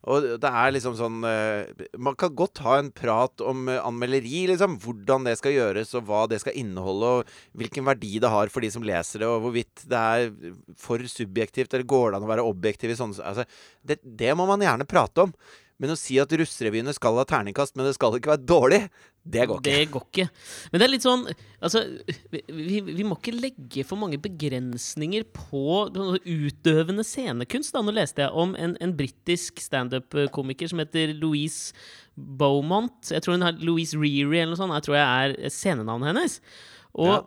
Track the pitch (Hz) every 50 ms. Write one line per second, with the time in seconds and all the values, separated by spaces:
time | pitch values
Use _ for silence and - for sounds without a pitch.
0 | - - 131 143 147 127 117 117 123 143 123 117 120 135 135 135 113 127 117 110
1 | 120 117 113 113 113 113 113 110 107 110 107 104 98 - - _ - - - 110
2 | 123 139 131 - - 175 147 127 175 196 _ - 147 117 131 139 143 139 - -
3 | - 123 110 110 123 127 _ - 117 110 131 131 127 127 127 127 - 120 117 120
4 | 120 123 131 135 117 117 135 170 185 180 185 170 196 196 170 104 87 117 120 104
5 | 98 98 131 135 131 123 117 110 - 139 143 135 120 104 95 101 113 - - 123
6 | 113 101 104 107 110 113 117 104 - 131 - - 127 104 92 92 92 95 95 98
7 | 110 120 127 123 113 - - - - _ _ - 113 110 - 143 131 135 135 107
8 | 113 107 98 110 113 123 110 104 104 104 - 131 117 110 98 120 117 107 95 85
9 | 85 - - 107 110 113 117 113 110 123 117 117 113 _ _ - - 82 123 117
10 | 113 113 113 117 123 117 104 - - 85 92 - - - - _ - - 120 117
11 | 123 123 - - 120 101 92 117 113 104 _ - 127 - - 131 127 120 139 131
12 | 123 113 98 98 101 107 110 110 120 117 101 92 85 110 104 - - 113 117 117
13 | 127 107 101 98 - - 98 117 123 _ - - - - _ _ _ - 147 -
14 | _ 135 113 107 117 120 147 170 180 190 196 202 202 175 127 117 143 - - 180
15 | 123 98 _ 165 180 190 - _ _ - - - _ _ _ _ 131 139 160 156
16 | - - 131 131 143 143 156 156 165 151 - - 123 110 104 113 117 139 143 -
17 | - 120 110 120 135 - 156 135 104 101 98 - 143 135 _ 131 131 139 135 -
18 | - 120 110 123 120 147 151 147 131 123 170 165 139 131 165 208 214 190 _ _
19 | - _ _ _ _ 165 156 113 123 113 104 85 127 143 139 143 151 156 143 131
20 | - _ - - 185 - _ _ - - - - - - - - 220 254 262 254
21 | - 254 254 247 247 - - - - - - _ - 170 - 226 220 131 127 -
22 | - - - - - - - 151 - - 143 160 151 170 196 208 202 180 151 170
23 | 208 220 180 - - 240 233 233 240 269 262 - 135 120 - 135 135 - 185 202
24 | 214 190 147 143 147 208 185 160 151 147 131 127 127 127 120 120 - - - 156
25 | 151 160 196 214 220 _ _ - - - - 139 135 147 170 196 208 190 - 185
26 | 196 190 180 185 _ 175 170 156 147 143 135 - _ 165 160 156 160 160 190 202
27 | 220 - - - 262 214 127 120 123 - - 254 302 - - 277 220 208 208 220
28 | 175 139 - - 143 135 - 160 170 185 190 - 160 170 170 - 165 180 180 143
29 | 143 127 - _ _ - 175 175 175 - _ - - - - 135 127 123 127 131
30 | 131 _ - 147 143 139 - - 135 131 135 - 170 165 175 170 156 147 - 165
31 | 160 151 151 151 156 160 151 147 147 160 - - - - - - - - - -
32 | - _ _ - 135 143 135 131 147 139 139 143 143 156 180 208 233 240 - _
33 | - - 165 160 - - 175 175 180 175 170 165 160 170 170 165 165 151 151 156
34 | 151 147 143 139 143 143 156 170 165 160 170 170 196 185 160 147 151 - 143 143
35 | 147 131 123 127 131 139 135 - - 143 - - - 196 175 123 107 110 113 120
36 | 127 147 170 254 359 - - - _ - - - - - - - - _ _ -
37 | 160 175 202 202 190